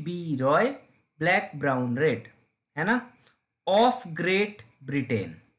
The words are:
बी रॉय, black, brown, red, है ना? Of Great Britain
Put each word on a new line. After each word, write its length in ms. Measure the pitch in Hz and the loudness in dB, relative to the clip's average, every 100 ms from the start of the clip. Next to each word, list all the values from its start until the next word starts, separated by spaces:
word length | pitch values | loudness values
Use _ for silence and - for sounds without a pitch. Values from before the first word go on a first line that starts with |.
| 151 | -6
बी 300 | 175 170 131 | -6 -4 0
रॉय, 360 | 131 160 240 277 - _ _ - | 2 4 2 -2 -16 _ _ -4
black, 340 | 160 190 202 147 | 0 0 -2 -4
brown, 320 | 143 127 123 120 | -2 0 0 0
red, 300 | 151 113 - _ _ _ _ - | 0 0 -6 _ _ _ _ -4
है 100 | 175 | 0
ना? 120 | 247 - _ _ _ _ _ - | 0 -2 _ _ _ _ _ 0
Of 400 | 196 247 240 175 160 | 4 4 2 -6 -4
Great 440 | 170 190 208 - - _ | 0 0 0 -4 -20 _
Britain 520 | 135 139 120 113 85 82 _ | -4 -4 0 -2 -2 -10 _